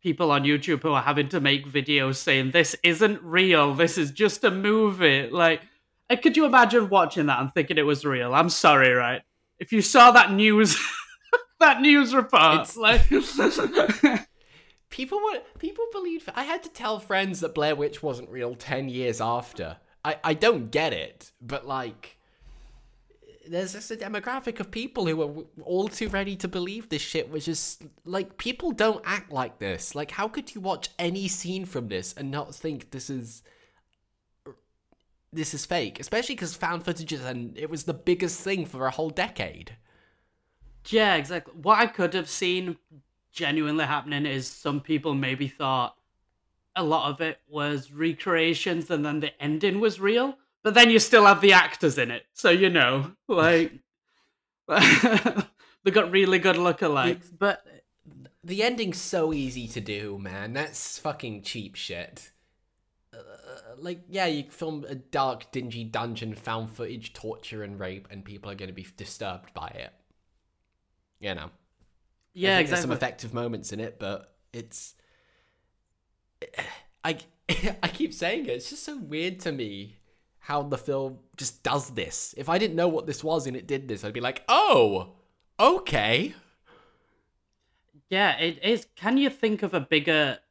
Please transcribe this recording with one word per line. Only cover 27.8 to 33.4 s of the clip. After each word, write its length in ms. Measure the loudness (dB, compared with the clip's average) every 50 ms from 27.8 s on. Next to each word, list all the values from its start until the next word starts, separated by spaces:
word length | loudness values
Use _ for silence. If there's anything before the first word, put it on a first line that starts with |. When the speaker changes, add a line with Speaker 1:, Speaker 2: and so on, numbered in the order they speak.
| -16 -20 _ _ _
Speaker 2:
like, 320 | -8 -6 -6 -6 -6 -12 _
people 320 | -8 -8 -8 -6 -6 -6
don't 320 | -2 0 2 0 0 0 -4
act 260 | -6 -6 -6 -6 -8
like 280 | -6 -6 -6 -6 -8 _
this. 360 | -6 -6 -6 -6 -8 -10 -8
Like, 180 | -8 -10 -8 -8
how 140 | -8 -8
could 280 | -6 -6 -10 -12 -12 -16
you 80 | -10 -6
watch 260 | -6 -6 -6 -6 -12 _ -6
any 300 | -4 -4 -4 -4 -6 -6
scene 380 | -6 -6 -6 -8 -8 -8 -8
from 220 | -8 -8 -8 -8 -6
this 260 | -8 -6 -8 -8 -10
and 160 | -10 -10 -8
not 240 | -8 -8 -10 -10 -14
think 360 | -10 -8 -8 -8 -8 -12 _
this 200 | -14 -14 -12 -10
is, 320 | -10 -10 -10 -12 -16 -18